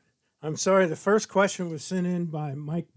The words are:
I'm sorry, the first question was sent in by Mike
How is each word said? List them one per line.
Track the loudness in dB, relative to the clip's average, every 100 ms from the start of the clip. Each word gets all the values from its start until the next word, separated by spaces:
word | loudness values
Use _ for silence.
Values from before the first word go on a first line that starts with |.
| _ _ _ _
I'm | -8 -2
sorry, | 4 4 4
the | 2
first | 2 2 2
question | 2 2 0 -6
was | -8
sent | -4 -2 -2
in | -2 -4
by | -4 -6
Mike | -8 -6 -6 -6